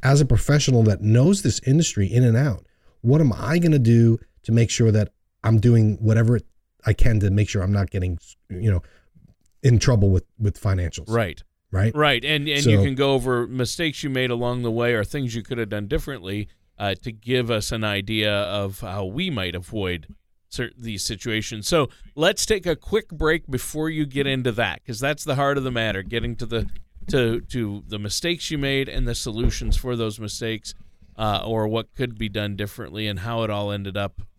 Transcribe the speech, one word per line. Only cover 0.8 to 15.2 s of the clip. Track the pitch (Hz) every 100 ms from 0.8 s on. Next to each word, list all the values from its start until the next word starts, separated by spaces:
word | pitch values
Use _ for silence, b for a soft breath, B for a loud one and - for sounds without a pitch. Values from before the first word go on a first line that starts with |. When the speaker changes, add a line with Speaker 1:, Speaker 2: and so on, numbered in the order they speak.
Speaker 1:
that | 107 95
knows | 107 120 156 196
this | 127 - 131
industry | 151 165 101 95
in | 120 123
and | 113
out? | 143 90 - _ _ _
What | 117 151
am | 143
I | 95 110 170
gonna | 170 147
do | 113 117 117 117 - _
to | -
make | 117 113
sure | - 113
that | 107 101 _ _ _
I'm | 107 113
doing | 117 117 107 101
whatever | 110 110 113 117 - _ _ _ 110
I |
can | 101 - 113
to | 101
make | 101 101
sure | 101
I'm | 92
not | 101 95
getting, | 98 90 87 - - _
you | 90 110
know, | 87 b b b _ - _ _ _
in | 127 113
trouble | - 107 101
with, | 92 - -
with | 104 -
financials? | 101 92 82 - 78
Speaker 2:
Right. | 113 98 69 - _ _
Speaker 1:
Right? | 95 110 147
Speaker 2:
Right. | 147 120 139
And, | 151 147
and | 143 123
you | 101
Speaker 1:
So |
Speaker 2:
can | 98 131
go | 139
over | 135 123 123 120
mistakes | 127 120 - 165 -
you | 147
made | 127 127
along | 120 120 123
the | 120
way | 113 120 113
or | 98
things | 147